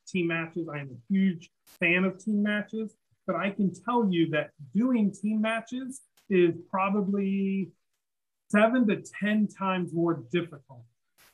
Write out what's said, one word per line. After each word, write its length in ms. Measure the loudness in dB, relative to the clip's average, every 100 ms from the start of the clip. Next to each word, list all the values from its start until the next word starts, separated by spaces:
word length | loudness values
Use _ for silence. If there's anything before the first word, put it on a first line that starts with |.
| -6
team 200 | -2 -2
matches. 420 | -2 -6 -8 -8
I 100 | -8
am 120 | -10
a 220 | -14 -2
huge 380 | 2 2 0 -10 _ _ -2
fan 240 | 2 2
of 180 | 2 -2
team 200 | -2 0
matches, 520 | 0 -2 -4 -8 -8 -12 _ _ -6
but 80 |
I 140 | -2 -2
can 220 | 0 -2
tell 340 | -2 -2 0 2
you 180 | 2 2
that 200 | 0 -2 -10 -4
doing 360 | 0 2 2 2
team 300 | 0 -2 0
matches 600 | 0 -2 -6 -10 -10 -14 -20 _ 0
is 260 | 4 4 2 -6
probably 1000 | -2 0 0 0 0 0 0 0 -2 -4 -10 _ _ _ _ _ _ _
seven 360 | 4 4 4 2
to 140 | 0 -4 -6
ten 260 | 0 0 0
times 460 | -2 -2 -2 -2
more 280 | 0 0 -2 -2
difficult 540 | -4 -4 -10 -20 -20 -20 _ _ _ _